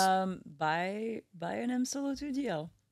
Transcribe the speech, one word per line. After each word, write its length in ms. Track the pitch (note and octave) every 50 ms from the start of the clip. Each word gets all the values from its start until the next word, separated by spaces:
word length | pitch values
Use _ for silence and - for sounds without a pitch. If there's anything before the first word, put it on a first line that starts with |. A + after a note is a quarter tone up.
| F#3+
Um, 340 | F#3+ F#3+ F#3+ F#3+ F#3+ F#3 - - - D#3 C#3+
buy, 640 | D#3+ D#3 D#3 E3+ F3+ F#3+ G3+ G#3 A3 A3+ A3+ A3 - _ -
buy 180 | E3+ E3 F3 G3
an 160 | A3 A#3 A#3+
M 140 | B3 B3 B3+
Solo 300 | - - C#4 C#4 C#4 C4+
two 160 | C4 C#4+ D4
D 140 | B3+ C4+ C#4+ A3+
L 220 | E3+ D3+ D#3 E3+ - _ _ _